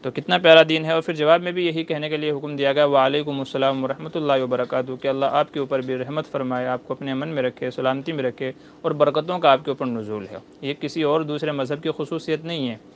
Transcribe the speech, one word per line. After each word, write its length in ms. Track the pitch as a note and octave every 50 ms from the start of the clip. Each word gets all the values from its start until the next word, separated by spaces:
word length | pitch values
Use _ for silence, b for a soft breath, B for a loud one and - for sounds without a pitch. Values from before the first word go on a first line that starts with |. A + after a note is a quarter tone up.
| -
तो 80 | C3
कितना 260 | - D3+ D3 - F3+
प्यारा 260 | F3+ F3+ E3 D#3+ D#3+ D#3+
दीन 220 | D#3 D#3+ D#3+ D#3
है। 100 | D#3 E3
और 60 | E3
फिर 140 | D#3+ - E3
जवाब 260 | D3+ D3+ D3+ E3 F3
में 120 | F3 F3+ F3
भी 120 | F#3 F3
यही 180 | E3+ D#3 E3 D#3+
कहने 260 | - D#3+ D3 D3+ D3+
के 80 | D#3
लिए 140 | D3+ D3+ D3+
हुक्म 260 | D3 C#3 C#3 D3 D3
दिया 160 | C#3+ C#3 C#3 C3+
गया, 120 | D3 D3
"वालेकुम 560 | C#3+ C#3+ C3+ C3 C3+ C#3 D3 D3 D3 C#3+ C3+
अस्सलाम 420 | C3+ - - C#3 C3+ C3+ C3+ C3+ C3
व 40 |
रहमतुल्लाहि 540 | B2+ C3+ - D#3 D#3+ - E3+ D#3 C#3+ C#3 C3+
व 60 | C3
बरकातुहू", 500 | B2 B2+ B2 B2 A#2 C3+ C3 B2+ C3 C3
कि 100 | B2 -
अल्लाह 220 | C#3 C3+ C3+ C3+ C3+
आपके 300 | C3+ D3 D3+ - - D3+
ऊपर 220 | C#3 C3 C#3+ C3
भी 140 | B2+ B2+ C3
रहमत 300 | B2+ B2+ A#2+ D3 D#3 D3+
फरमाए, 400 | - - C#3 C3 B2+ B2+ B2+ B2+
आपको 280 | B2+ B2+ B2 - - C3
अपने 180 | - C#3 C#3
अमन 160 | C3 C3 D3
में 160 | D#3+ D#3+ C#3 B2+
रखे, 280 | B2+ A#2+ - C3+ B2+
सलामती 400 | B2 - C3 C3 C3 C#3 C3 E3+
में 120 | E3 C#3+ B2+
रखे, 300 | B2 A2 - C#3 B2+ B2+ B B B B B -
और 80 | E3 D#3
बरकतों 460 | C#3+ D3 C#3+ C#3 D#3 D3+ E3+ F3+ F3+
का 120 | D#3+ D3
आपके 200 | C3+ C3 D#3 C#3+
ऊपर 140 | C3 - C#3
नुज़ूल 380 | B2+ A#2+ A2+ G#2+ G#2 G#2+ G#2+ F#2+
है। 120 | - - E2+ - - - - D3
ये 100 | C3+ C#3+
किसी 300 | - D3 C#3+ - E3 D#3
और 200 | C#3+ D3 D#3+ D#3+
दूसरे 280 | D3 D3 D3 D#3 D3+
मज़हब 280 | D3 C#3 C3+ B2+ D3 C#3+
की 100 | D#3 D#3+
खसूसियत 560 | D3+ - D3+ - D#3+ D#3+ E3 E3+ D#3 D3+ D#3+
नहीं 220 | E3 E3+ D#3 C3+
है, 80 | A#2+ A2+ A2 - B B